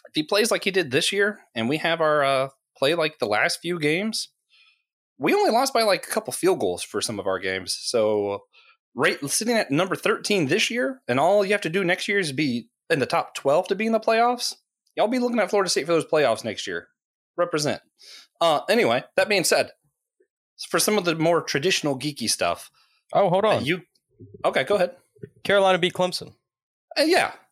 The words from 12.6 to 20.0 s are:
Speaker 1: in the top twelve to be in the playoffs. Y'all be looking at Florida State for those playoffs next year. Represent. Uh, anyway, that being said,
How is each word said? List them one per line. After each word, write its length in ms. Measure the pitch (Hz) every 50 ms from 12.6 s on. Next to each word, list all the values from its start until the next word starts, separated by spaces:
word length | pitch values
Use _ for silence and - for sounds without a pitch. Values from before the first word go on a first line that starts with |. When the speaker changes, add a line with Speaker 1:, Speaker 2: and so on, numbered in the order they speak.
| - - _ _ _ _
Speaker 1:
in 80 | 165 147
the 80 | 160
top 280 | - 170 165 - - -
twelve 340 | - - 139 143 175 185 -
to 60 | 196
be 120 | 190 220
in 60 | 226
the 80 | 226 214
playoffs. 540 | 214 226 226 226 233 240 247 240 - - - - _ _ _ _ _ _ _
Y'all 120 | 151 180 220
be 100 | 254 254
looking 200 | 240 240 240 226
at 120 | 190 -
Florida 200 | - 202 190 175
State 160 | - 190 151
for 60 | 165
those 120 | 170 160 147
playoffs 400 | - 160 156 143 120 110 - -
next 220 | 113 95 - -
year. 220 | 101 87 85 - _ _ _ _ _ _ _ _ _ _
Represent. 440 | 170 175 170 - 151 151 139 101 - - _ _ _ - - - - - _ _ _
Uh, 200 | 170 165 151 139 - -
anyway, 360 | 208 240 - 117 117 135 - - _
that 120 | - 185 214
being 160 | 208 190 156
said, 260 | - 214 - - - - _ _ _ _ _